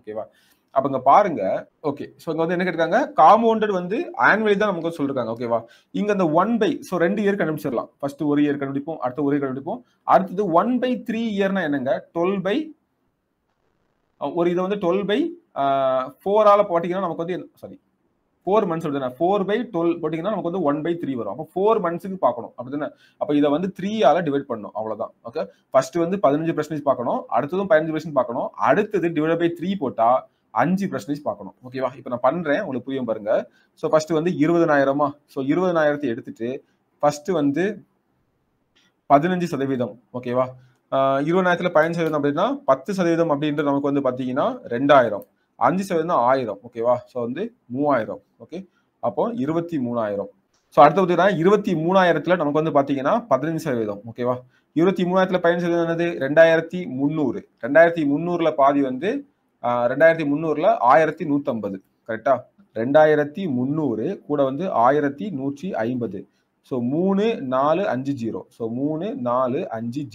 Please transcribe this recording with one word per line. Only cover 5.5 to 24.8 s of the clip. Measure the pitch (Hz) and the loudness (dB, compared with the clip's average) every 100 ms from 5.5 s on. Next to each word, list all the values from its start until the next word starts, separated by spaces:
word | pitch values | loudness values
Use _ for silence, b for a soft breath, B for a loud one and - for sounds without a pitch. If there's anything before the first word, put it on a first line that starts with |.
| 117 - B B | -2 -4 B B
இங்க | 185 208 | -4 -2
அந்த | 196 170 | 0 2
ஒன் | 160 208 233 | 2 2 0
by, | 196 - | 0 -2
so, | - 180 | -4 -2
ரெண்டு | 175 208 | 0 2
இயர் | 196 196 | 0 0
கண்டுபிடிச்சிடலாம். | 156 151 143 113 - - | -2 -4 -4 -4 -6 -8
ஃபர்ஸ்ட் | 143 180 | -8 -4
ஒரு | 151 147 | 0 2
இயர் | 147 143 | 2 0
கண்டுபிடிப்போம், | 135 139 151 160 | -4 -6 -6 -6
அடுத்த | 127 143 | -6 -2
ஒரு | 139 147 | -2 0
இயர் | |
கண்டுபிடிப்போம். | 135 131 151 247 _ _ | -2 -6 -8 -10 _ _
அடுத்தது | - 160 185 180 202 | 2 2 2 -4 0
ஒன் | 170 220 254 | 0 0 -2
by | 254 247 247 | -2 -4 -6
த்ரீ | 220 226 196 | -6 -4 -2
இயர்னா | 196 190 | -2 -2
என்னங்க? | 156 143 127 175 - | -2 -2 -2 -4 -4
டுவெல் | 170 180 196 | -4 -2 -2
by, | 180 247 311 - _ _ _ _ _ _ _ _ _ _ _ _ _ - 143 | -2 -4 -6 -14 _ _ _ _ _ _ _ _ _ _ _ _ _ -10 -6
ஒரு | 165 170 | 0 0
இதை | 175 185 | 0 -2
வந்து | 202 170 | -2 0
டுவெல் | 190 202 | -2 0
by, | 226 339 - _ 139 | -2 -2 -6 _ -4
ஆ, | 139 135 131 131 131 | 0 2 0 0 -4
ஃபோரால | - 190 214 208 202 202 | -6 0 4 6 6 4
போட்டீங்கன்னா | 170 175 185 | 0 -2 -4
நமக்கு | 180 156 170 | -4 -4 -6
வந்து, | 165 143 | -6 -10
சாரி, | _ 98 98 _ _ _ _ _ _ 180 | _ -20 -20 _ _ _ _ _ _ 0
ஃபோர் | 214 190 | 2 2
மந்த்ஸ் | 165 | -2
வருதுண்ணா. | 165 139 127 127 | -2 -4 -4 -2
ஃபோர் | 175 202 | 0 2
by | 190 220 240 | 0 -2 -2
டுவெல் | 165 170 160 | 0 0 0
போட்டீங்கன்னா | 156 160 | -4 -4
நமக்கு | 190 196 170 | -4 -4 -4
வந்து | 190 | -2
ஒன் | 147 151 | 0 0
by | 156 170 | -2 -4
த்ரீ | 135 | -4
வரும். | 123 104 120 | -6 -6 -8
அப்போ | 156 185 | -8 0
ஃபோர் | 208 220 | 2 2
மந்த்ஸுக்கு | 170 170 196 185 | 0 -6 -8 -2
பார்க்கணும். | 131 120 107 - | -2 -2 -10 -14
அப்படிதானே? | 123 147 139 b b b | -10 -8 -8 b b b
அப்போ | - 147 | -2 2
இதை | 147 | 2
வந்து | 151 190 - | 0 -4 -6
த்ரீயால | 190 220 175 165 | -6 2 4 4
டிவைட் | 156 143 135 | 0 -4 -4
பண்ணணும். | 110 98 | -10 -8
அவ்வளவுதான். | 107 | -8